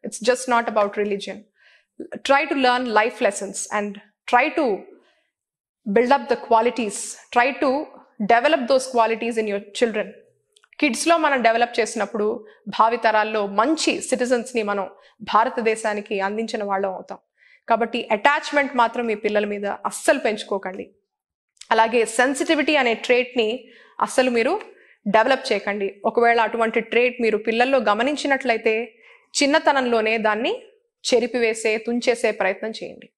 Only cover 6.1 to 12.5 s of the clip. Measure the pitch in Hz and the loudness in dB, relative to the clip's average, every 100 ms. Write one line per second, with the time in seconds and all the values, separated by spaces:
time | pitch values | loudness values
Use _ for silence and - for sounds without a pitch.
6.1 | 269 233 240 - 226 233 240 220 - - | 2 2 -4 2 2 2 -2 -6 -6 -12
7.1 | - - 240 247 269 285 247 - - _ | -16 -2 0 2 2 0 0 -6 -16 _
8.1 | _ 202 233 269 311 240 269 262 240 220 | _ 2 4 4 2 2 0 2 0 0
9.1 | 226 226 226 220 202 208 - 233 208 190 | 0 -4 -4 -4 -6 -8 -2 -2 0 -6
10.1 | - _ _ _ _ _ - 302 226 330 | -10 _ _ _ _ _ -2 -2 0 2
11.1 | 339 311 269 226 226 233 240 220 226 202 | 2 4 4 4 4 0 0 -2 -2 -4
12.1 | 214 208 233 - | -2 -2 -4 -12